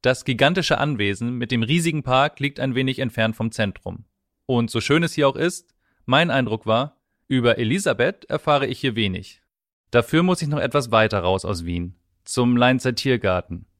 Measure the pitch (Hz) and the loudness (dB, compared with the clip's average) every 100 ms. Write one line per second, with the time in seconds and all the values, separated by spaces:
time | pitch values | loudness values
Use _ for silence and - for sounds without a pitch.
0 | 127 127 - 113 139 185 - 151 147 127 | 0 -2 -4 2 2 2 0 0 0 0
1 | 101 98 117 123 117 123 113 165 170 156 | -2 -2 -4 -6 -2 -2 0 0 0 -2
2 | 131 131 147 - 143 139 135 127 131 123 | 0 2 2 -2 -6 -4 -4 -2 -2 -2
3 | 127 - 110 110 113 - 104 - 92 90 | -4 -2 -2 -2 -6 -2 -4 -4 -12 -14
4 | - _ _ _ - 123 117 117 - 151 | -16 _ _ _ -2 0 2 -2 2 2
5 | 170 - 139 - 165 - _ _ _ _ | 2 2 0 2 -4 -4 _ _ _ _
6 | - 135 170 135 117 107 110 113 147 _ | 0 2 2 0 0 -4 0 0 0 _
7 | _ _ _ 131 117 117 113 185 185 117 | _ _ _ 2 2 2 0 0 -2 0
8 | 131 - - 151 - 143 139 - 135 110 | 0 -2 -6 -4 0 0 0 -4 -4 0
9 | 104 90 95 - _ _ _ _ _ 120 | -2 -2 -10 -20 _ _ _ _ _ 0
10 | 113 156 180 180 151 147 - 143 131 110 | 2 2 2 0 0 -2 0 0 2 2
11 | 110 101 90 95 - 90 85 87 87 - | 4 2 0 0 -2 -6 -4 -6 -6 -12
12 | _ _ - - 123 120 123 131 127 120 | _ _ -6 0 2 4 4 2 -2 -2
13 | 135 123 101 90 - 85 - | -2 0 0 -2 -4 -14 -14